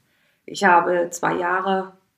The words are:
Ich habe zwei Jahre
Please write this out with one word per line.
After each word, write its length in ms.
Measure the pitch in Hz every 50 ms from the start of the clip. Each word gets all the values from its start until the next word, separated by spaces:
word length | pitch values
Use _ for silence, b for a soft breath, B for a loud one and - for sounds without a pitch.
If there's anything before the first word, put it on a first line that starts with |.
| _ _ _ _ _ _ _ _ -
Ich 180 | - - - 202
habe 440 | 190 175 175 180 175 180 175 170 175
zwei 240 | - - - 160 165
Jahre 580 | 180 180 175 180 190 196 196 190 190 190 190 - _ _ _ _